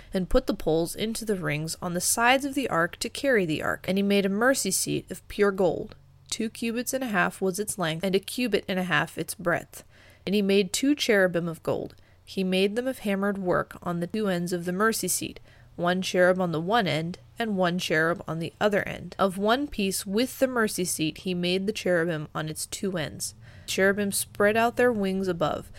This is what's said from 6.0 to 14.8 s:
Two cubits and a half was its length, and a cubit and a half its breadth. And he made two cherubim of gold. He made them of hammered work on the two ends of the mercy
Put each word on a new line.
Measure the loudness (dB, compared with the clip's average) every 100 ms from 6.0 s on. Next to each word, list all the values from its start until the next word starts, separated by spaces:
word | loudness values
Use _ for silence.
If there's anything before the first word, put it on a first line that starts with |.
| -20 -20 -10
Two | -6 -4
cubits | -4 -4 -4 -4
and | -4
a | -2
half | 0 0 0
was | -2 -2
its | -4 -2
length, | -2 -2
and | 0 0
a |
cubit | 0 -2 0 0 0
and | -2
a |
half | 0 0 0 -4
its | -8
breadth. | -6 -2 -2 -4 -16 -20 -20 -20 -12 -2
And |
he | 0
made | 4 4 2
two | 2 2 2
cherubim | 4 4 4 2 -2
of | -4
gold. | -4 -2 -4 -12 -20 -20
He | -10 -4
made | 0 2 2
them | 0 -4
of | -4
hammered | -2 0 0 0
work | 0 0 0 -6
on | -6 -4
the | -4
two | -2 0
ends | 0 0
of | -2
the | -2
mercy | 0